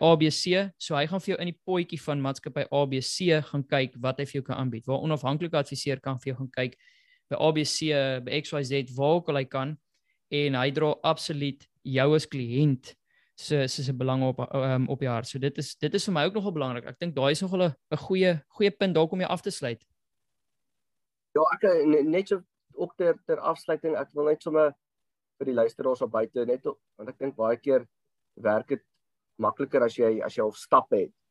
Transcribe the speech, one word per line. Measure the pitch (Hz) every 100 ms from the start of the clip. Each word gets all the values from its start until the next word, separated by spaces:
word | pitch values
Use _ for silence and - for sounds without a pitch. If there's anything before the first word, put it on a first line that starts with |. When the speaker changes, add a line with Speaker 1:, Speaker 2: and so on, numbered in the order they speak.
Speaker 1:
A | 160 165
B | 156
C, | - 180 180 196 -
so | - 147
hy | 156
gaan | 185
vir | 196 180
jou |
in | 175
die | 170
potjie | - 185 170 165
van | - 143
maatskappy | 135 135 151 143 -
A | 139 143
B | 131
C | 131 - 180 156
gaan | 147 143
kyk | 131 143 131 123
wat | 127 131
hy | 139
vir | 143
jou | 131
kan | 127
aanbied. | 131 113 120
Waar | 135 160
onafhanklike | 151 127 147 170
adviseur | 160 139 131 143 135
kan | 135 131
vir | 135
jou | 127
gaan | 131
kyk | 127 127 - _ _ _ _ _
by | 143
A | 156
B | 156
C, | 143 - 160 143 135 127 123
by | 151
X | 151
Y | 147
Z, | 131 139 127 127
waar | 143 170
ook | 170
al | 143
hy | 135
kan, | 135 135 151 _ _ _ _ _
en | 147 147 131
hy | 135
dra | 143 151 -
absoluut | 160 156 - 147 143 - _ _
jou | 143 131 139 156
as | -
kliënt | 139 120 123 151 127 - - _ _ _ -
se, | - 147 131
se, | -
se | 135
belange | 131 131 131 131
op, | 127
ehm, | 127 139 135 131 131
op | 135
die | 131
hart. | 117 -
So | 135
dit | 139 143
is, | 139 -
dit | 151
is | 196 208
vir |
my | 170 160
ook |
nogal | 208 202
belangrik. | 160 131 120 -
Ek | 135
dink | 170 139
daai | 135
is | 156
nogal | 190 185
'n, | 180 - _
'n | 151
goeie, | - 185 185 165 - -
goeie | 202
punt | 196 190 160
dalk | 160
om | 190
jou | 180
af | 175
te | 202
sluit. | - 131 117 _ _ _ _ _ _ _ _ _ _ _ _ _ _ _ 151
Speaker 2:
Ja, | 156
ek, | -
eh, | 202 170 151
ne-, | 151 151
net | 175 196
so | 190 - _ _
ook | - 175 -
ter, | 175 165 -
ter | 160
afsluiting, | 151 165 - 156 160 127
ek | 139
wil | 147 151
net | 156
sommer | 165 156 151 - _ _ _ _ _ -
vir | 135
die |
luisteraars | 123 113 - 131 127
op | 120
buite | 113 113 123 117
net | 127 147
o-, | - _ -
want | 113
ek | -
dink | 135 117
baie | 110 120
keer | 139 131 120 _ _ _ _ -
werk | 107 107 -
dit | 131 - _ _ _ _ -
makliker | 110 - 143 135
as | 117 -
jy, | 117 110
as | - -
jy |
al | 107
stappe | - - 135 - 107
het, | 90 _ _